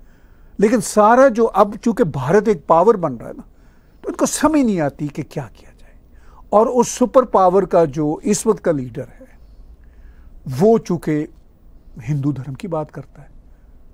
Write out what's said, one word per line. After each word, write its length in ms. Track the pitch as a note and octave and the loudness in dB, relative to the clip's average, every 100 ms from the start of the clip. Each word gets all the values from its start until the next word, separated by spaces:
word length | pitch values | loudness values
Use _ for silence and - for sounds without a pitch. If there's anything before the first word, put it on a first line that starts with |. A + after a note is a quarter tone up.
| - _ _ - - - | -20 _ _ -20 -18 0
लेकिन 200 | G#3 A#3 | 2 2
सारा 480 | - G#3 G#3 B3 C4+ | 0 2 4 6 4
जो 160 | A3 | 4
अब 320 | G#3+ - G#3 G#3+ | 0 2 0 0
चूँकि 280 | A#3 G#3 | -4 -2
भारत 440 | F#3+ C3+ B2+ G3+ G#3+ | -2 -2 0 2 2
एक 160 | F#3+ - | -2 2
पावर 280 | E3+ F#3+ A3 | 2 4 2
बन 160 | D#3+ | -2
रहा 160 | A#2+ - | -8 -12
है 80 | - | -16
ना, 80 | - _ - _ _ _ | -20 _ -20 _ _ _
तो 60 | - | -14
इनको 180 | - G3+ | -4 -4
समझ 340 | - D4+ D#4 | 0 0 2
नहीं 200 | B3 F#3 | 0 0
आती 280 | C#3+ - D3 | -2 -4 -10
कि 140 | D3+ | -10
क्या 280 | D3+ - B2 - | -12 -12 -14 -18
किया 140 | - | -20
जाए। 240 | - - - _ - - - - | -20 -20 -20 _ -20 -20 -20 -2
और 160 | G3+ A#3 | 0 2
उस 200 | B3+ A3+ | 0 -2
सुपर 360 | - A#3+ C4 | 0 2 2
पावर 400 | B3 G3+ F#3 F#3+ | 2 2 2 2
का 200 | F3+ F#3 | 2 0
जो 360 | E3 C#3 D3+ D#3 | 0 -2 -4 -4
इस 220 | - G#3 A3+ | -2 -2 -2
वक्त 180 | G#3 | -2
का 80 | F#3 | -2
लीडर 360 | D3 B2+ A2 A2+ | -4 -6 -12 -16
है, 300 | - C4 - - - - - - - - - - - - | -18 -20 -20 -20 -20 -20 -20 -20 -20 -20 -20 -20 -18 -12
वो 300 | B2+ G#3 A3+ | 0 2 2
चूँकि 540 | A3+ F3 - D3+ D#3 - _ _ - - - - | 0 -6 -2 -4 -6 -12 _ _ -20 -20 -20 -16
हिंदू 340 | A#2 D3 C#3 | -8 -4 -4
धर्म 220 | C3 C3+ | -6 -10
की 140 | C3+ - | -12 -8
बात 220 | D#3+ D3+ | -8 -8
करता 320 | - - - | -14 -18 -20
है, 60 | C#3+ - - - - - - | -20 -20 -20 -20 -20 -20 -20